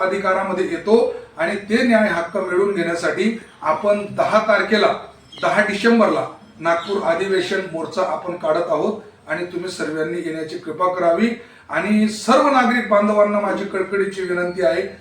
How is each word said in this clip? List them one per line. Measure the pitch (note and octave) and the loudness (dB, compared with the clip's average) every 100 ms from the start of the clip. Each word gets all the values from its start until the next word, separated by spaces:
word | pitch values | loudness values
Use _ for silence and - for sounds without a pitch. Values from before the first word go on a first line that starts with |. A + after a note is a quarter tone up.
अधिकारामध्ये | F#3 G3 F#3+ G3 G3 F3+ | -2 0 0 0 0 -2
येतो | F#3+ E3 G#3 A#3 - - - - | -2 -2 4 4 4 -4 -12 -4
आणि | - G3+ | -4 -4
ते | G3 A#3+ | 0 2
न्याय | B3 A3 G#3 | 4 4 4
हक्क | E3+ E3+ G3+ | 0 -4 -4
मिळवून | F#3 F3+ G#3 | -2 0 2
घेण्यासाठी | G3 E3+ E3 E3 D#3 A3 A3+ - - | 0 -2 -2 -2 0 0 -2 -10 -8
आपण | D3+ D#3 G#3 G#3 G3+ | -4 0 2 0 -2
दहा | - E3 G#3+ | -2 2 2
तारखेला, | A3 G3 F3 G#3+ - - - - - - | 4 2 2 2 2 0 -8 -20 -20 -4
दहा | - G3 | 0 2
डिसेंबरला | G#3 - A#3 A#3 F3+ D#3 - - - - | 0 2 4 4 4 0 -4 -10 -20 -6
नागपूर | E3 E3+ G#3 G3 | -2 -2 -2 -2
अधिवेशन | E3 E3+ G3 F#3 F3 F#3+ F#3+ | 0 0 0 0 0 -4 -4
मोर्चा | D#3+ D#3 - | -6 -6 -4
आपण | - D#3 F3 | -2 -4 -6
काढत | F3 D#3+ E3 E3+ | -6 -2 0 0
आहोत | D3+ G3+ G#3+ - - - | 0 -2 -4 -10 -18 -8
आणि | D#3+ | -6
तुम्ही | F3 E3+ F#3 | -6 -8 -8
सर्वांनी | - D#3 D#3 D#3+ F3 | -6 -6 -4 -4 -4
येण्याची | E3 D#3+ D#3 - | -6 -6 -8 -10
कृपा | E3 D#3 F3+ | -10 -2 -2
करावी. | F3+ E3+ E3+ A#3 A3+ - - - | 2 2 2 2 -2 -12 -20 -6
आणि | D3+ G3 G#3+ G#3+ | -4 0 2 2
सर्व | - - C#4 C#4+ | 0 2 4 6
नागरिक | C4+ A3+ A3+ G3+ | 4 4 2 2
बांधवांना | G#3 G#3+ G#3 G#3 G#3 | 2 4 4 4 2
माझी | G3 F#3 | -2 -4
कडकडीची | G3 G3 F#3 G3 F#3+ F#3+ | -4 -4 -2 -2 -2 -4
विनंती | F#3 F3 F3 F#3 | -4 -2 -2 0
आहे, | E3+ F#3 G3+ - | 0 0 -4 -10